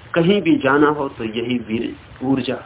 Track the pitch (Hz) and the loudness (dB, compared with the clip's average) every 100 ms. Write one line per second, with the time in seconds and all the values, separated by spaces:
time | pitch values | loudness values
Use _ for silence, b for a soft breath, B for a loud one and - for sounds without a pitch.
0 | - 175 170 202 165 143 135 143 151 151 | -4 0 2 2 2 2 4 4 4 2
1 | 135 - 113 110 120 123 107 113 120 - | -6 -6 -6 -6 -4 -4 -4 -6 -6 -10
2 | - - 131 131 123 113 | -18 -8 -2 0 -2 -6